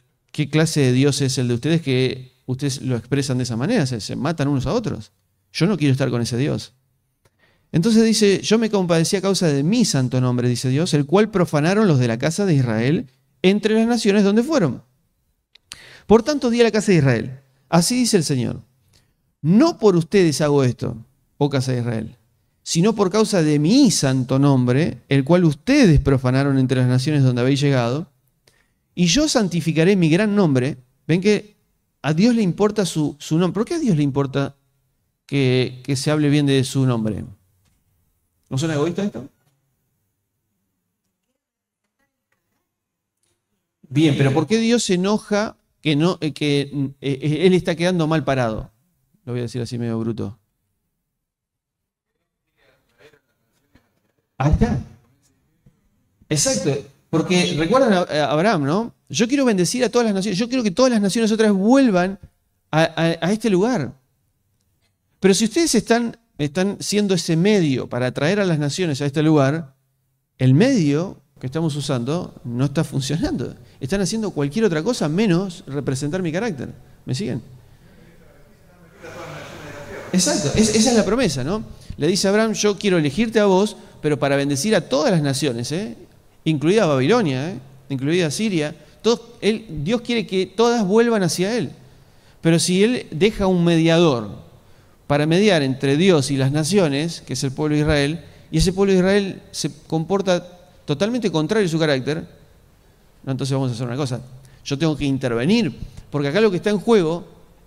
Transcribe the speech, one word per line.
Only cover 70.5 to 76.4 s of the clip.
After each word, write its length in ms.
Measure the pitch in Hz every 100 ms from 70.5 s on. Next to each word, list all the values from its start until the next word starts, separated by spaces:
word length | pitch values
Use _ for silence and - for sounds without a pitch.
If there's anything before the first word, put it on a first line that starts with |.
medio 680 | 139 254 254 147 143 190 - _ _
que 60 | 131
estamos 280 | 156 165 147
usando 640 | 147 127 120 - - - 120
no 200 | 120 143
está 200 | 151 -
funcionando. 720 | 139 135 160 302 226 110 - - -
Están 180 | 131 196
haciendo 320 | 175 220 202
cualquier 320 | 147 143 214 214
otra 180 | 156
cosa 260 | 190 247 151
menos 560 | 170 226 170 196 - -
representar 540 | 139 139 131 147 185
mi 100 | 170
carácter. 420 | 170